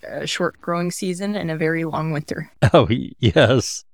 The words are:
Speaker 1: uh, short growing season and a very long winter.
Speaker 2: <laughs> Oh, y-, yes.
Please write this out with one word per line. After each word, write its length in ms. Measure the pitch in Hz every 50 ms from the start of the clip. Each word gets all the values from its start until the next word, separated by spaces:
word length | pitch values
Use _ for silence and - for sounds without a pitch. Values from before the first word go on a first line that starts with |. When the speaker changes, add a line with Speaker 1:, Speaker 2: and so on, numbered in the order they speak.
| -
Speaker 1:
uh, 200 | - - 143 147
short 340 | 160 - - 180 - - _
growing 280 | - - 170 170 175 175
season 460 | - - 208 185 180 175 196 202 208
and 140 | 202 175 160
a 60 | 160
very 280 | 156 160 156 165 165 165
long 280 | 160 143 147 156 160
winter. 380 | 156 143 - - - - 156 - _ _
Speaker 2:
<laughs> 100 | - 113
Oh, 140 | - 151 127 -
y-, 220 | 117 135 - - - -
yes. 640 | - 107 - 175 135 107 131 123 - - - - - _